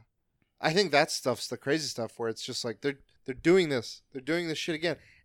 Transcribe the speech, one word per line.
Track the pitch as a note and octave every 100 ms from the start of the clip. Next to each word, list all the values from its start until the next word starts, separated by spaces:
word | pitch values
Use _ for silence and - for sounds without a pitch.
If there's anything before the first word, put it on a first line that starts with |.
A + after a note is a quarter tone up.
| _ _ _ _ _ _
I | D3+
think | E3 G3
that | C#3+ D#3+
stuff's | - C3+ A#2 -
the | A#2+
crazy | - D#3+ C#3
stuff | - A2+ -
where | A#2
it's | A2
just | - B2
like, | A#2+ A2
they're, | C#3+ C#3 _ _
they're | -
doing | B2+ E3 F#3+ E3
this, | C3+ A2 - _
they're | C#3
doing | C3 E3 E3+
this | D3
shit | -
again. | D#3+ E3 C#3 - _